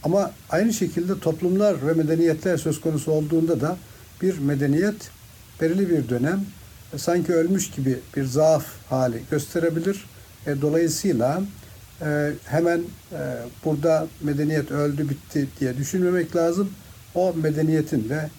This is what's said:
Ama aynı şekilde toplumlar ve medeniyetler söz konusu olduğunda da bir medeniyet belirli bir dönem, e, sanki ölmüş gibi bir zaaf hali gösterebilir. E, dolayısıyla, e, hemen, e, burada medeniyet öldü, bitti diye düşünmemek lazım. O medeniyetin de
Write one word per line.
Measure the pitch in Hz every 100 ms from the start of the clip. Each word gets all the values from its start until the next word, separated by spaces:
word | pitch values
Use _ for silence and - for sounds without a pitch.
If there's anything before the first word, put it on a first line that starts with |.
Ama | 151 196 196 - -
aynı | 160 226
şekilde | 220 185 - 175 190
toplumlar | 165 160 180 190 208 160 139
ve |
medeniyetler | 160 156 160 170 156 190 165
söz | 160 143
konusu | 165 151 -
olduğunda | 156 151 160 165 147
da | 147 180 - - - -
bir | 185 170
medeniyet | 143 143 143 147 202 214 - - - - - -
belirli | 160 180 190
bir | 165 120
dönem, | 120 139 190 196 - - - -
e, | 147
sanki | - 175 165
ölmüş | 170 165 190 -
gibi | - 135 123 - -
bir | 135
zaaf | 131 156 156 - - -
hali | 131 127 117 -
gösterebilir. | 151 143 175 165 160 175 196 - - - - -
E, | 139
dolayısıyla, | 151 160 165 160 202 131 120 165 202 - - - - -
e, | 156 147 147 - -
hemen, | 151 170 170 175 - -
e, | 165 139 123 120 - 160
burada | 147 165 160 - -
medeniyet | 147 143 151 151 139
öldü, | 143 147 143 143
bitti | 135 - 151 139 -
diye | 131 123
düşünmemek | 139 190 180 180 170 175
lazım. | 165 175 196 - - - - 175
O | 185
medeniyetin | 165 156 147 160 160 151 135 110
de | 147 151